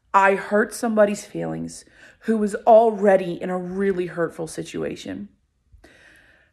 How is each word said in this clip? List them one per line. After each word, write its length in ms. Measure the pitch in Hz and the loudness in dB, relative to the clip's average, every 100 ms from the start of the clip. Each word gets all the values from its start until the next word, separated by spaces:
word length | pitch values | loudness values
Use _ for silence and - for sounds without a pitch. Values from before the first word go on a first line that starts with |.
| _ | _
I 220 | 196 196 196 | 4 4 2
hurt 380 | - 208 226 | 0 0 0
somebody's 520 | - 240 214 208 202 - | -4 -2 2 2 0 -8
feelings 600 | 165 165 160 165 - - _ - _ | -8 -6 -8 -10 -14 -20 _ -20 _
who 160 | - 220 | -4 -2
was 180 | 208 208 | -2 0
already 840 | - 220 233 202 202 190 180 175 | 6 8 6 2 4 4 2 -6
in 80 | 185 | -6
a 80 | 185 | -6
really 500 | 180 190 196 180 175 | -6 -2 -2 -2 -4
hurtful 400 | 170 160 165 160 | -4 -6 -6 -10
situation. 840 | - - 160 151 - - 202 202 _ _ _ _ _ _ _ _ _ _ _ _ | -10 -10 -8 -8 -8 -10 -12 -14 _ _ _ _ _ _ _ _ _ _ _ _